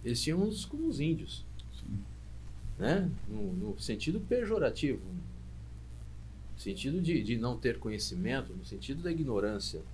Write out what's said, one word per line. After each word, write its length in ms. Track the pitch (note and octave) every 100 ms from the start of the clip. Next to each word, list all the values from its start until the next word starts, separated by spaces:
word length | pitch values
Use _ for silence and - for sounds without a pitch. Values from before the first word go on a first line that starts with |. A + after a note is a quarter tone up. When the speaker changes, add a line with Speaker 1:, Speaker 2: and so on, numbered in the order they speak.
Speaker 1:
Eles 160 | A#2+ A#2
tinham 220 | - E3+
uns 240 | G#3 G#3+ -
como 200 | D4 D#3+
os 140 | C#3+
índios. 460 | D3+ D#3 - - - - -
Speaker 2:
Sim. 260 | - - - - - - - - - - -
Speaker 1:
Né? 320 | G#2+ F#3 F3 C3 -
No, 260 | G#2+ G2
no 280 | F2+ G#2 G2
sentido 400 | - G#2+ - G3+
pejorativo. 800 | - B3 G#3+ G#3+ C#3 - D3 G#2+ F#2 F2+ - - - - - - - - - - - - -
No 80 | -
sentido 400 | G2+ F#2+ B2+ E3+
de, 220 | E3 D#3+
de 160 | G#2 A#2
não 180 | A#2 A#2
ter 220 | A#2+ A2+
conhecimento, 720 | A2 G#2 - F2+ G2+ C3+ -
no 120 | F#2 -
sentido 360 | G#2+ B2 C#3
da 80 | F3
ignorância 720 | E3 C#3+ G#2 G#2+ G#2 - D#2+ -